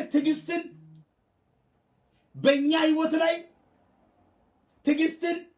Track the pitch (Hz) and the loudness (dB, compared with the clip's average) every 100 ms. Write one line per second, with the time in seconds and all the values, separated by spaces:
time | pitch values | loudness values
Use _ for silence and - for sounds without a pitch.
0 | - 294 302 294 - 339 - - - - | 0 0 0 -2 -4 -8 -8 -16 -20 -20
1 | _ _ _ _ _ _ _ _ _ _ | _ _ _ _ _ _ _ _ _ _
2 | _ _ _ 135 269 285 294 320 311 311 | _ _ _ -2 2 2 2 2 2 2
3 | 320 320 330 339 - _ _ _ _ _ | 0 0 0 -2 -8 _ _ _ _ _
4 | _ _ _ _ _ _ _ _ 285 294 | _ _ _ _ _ _ _ _ -2 0
5 | 320 - 339 339 - | -2 -2 -4 -6 -10